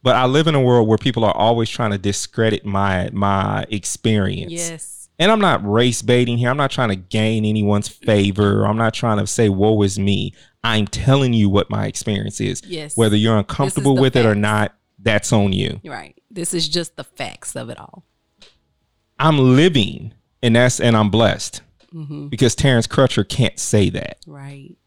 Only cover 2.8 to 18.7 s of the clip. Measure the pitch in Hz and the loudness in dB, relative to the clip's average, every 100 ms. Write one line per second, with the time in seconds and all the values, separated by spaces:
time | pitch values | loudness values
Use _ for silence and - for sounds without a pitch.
2.8 | 98 92 98 104 101 98 101 104 - 104 | 0 0 -2 -2 0 0 0 -4 -6 -8
3.8 | - - 113 107 98 92 170 170 170 160 | -8 -4 0 0 0 -4 -8 -10 -10 -10
4.8 | - - - - 180 220 196 127 101 107 | -16 -20 -20 -2 2 2 2 0 0 2
5.8 | 123 113 104 123 120 120 123 139 135 - | 2 0 0 2 2 0 -2 0 -2 -2
6.8 | 120 95 92 110 110 110 107 107 101 101 | -2 -2 -4 -2 0 0 0 0 2 0
7.8 | - - - 104 98 98 104 104 104 110 | -2 -6 0 2 2 2 2 2 0 0
8.8 | 113 - 117 104 98 - 110 95 104 110 | -2 -2 -2 -2 -2 0 0 2 2 4
9.8 | 98 101 98 98 98 - _ _ 113 110 | 2 0 -2 -2 -4 -12 _ _ -2 0
10.8 | 101 - - 139 131 117 101 98 - 104 | -2 -2 0 2 2 2 2 2 -2 -4
11.8 | 104 - - 101 104 - 101 95 - 170 | -6 -6 -6 -6 -6 -6 -8 -8 -10 -12
12.8 | 147 - 110 104 110 110 101 - 139 - | -8 0 2 2 2 0 -2 -4 -2 0
13.8 | 139 131 135 127 113 104 104 107 104 _ | 0 2 2 4 2 2 0 0 -2 _
14.8 | _ _ 113 104 - 113 101 95 98 - | _ _ -2 0 2 0 2 0 -4 -8
15.8 | - 117 73 _ _ 196 170 175 156 175 | -14 -16 -16 _ _ -10 -8 -6 -4 -4
16.8 | 165 - 143 - 127 - - 127 117 - | -6 -14 -20 -12 -14 -12 -14 -12 -12 -16
17.8 | - - _ _ _ _ - _ _ | -18 -20 _ _ _ _ -20 _ _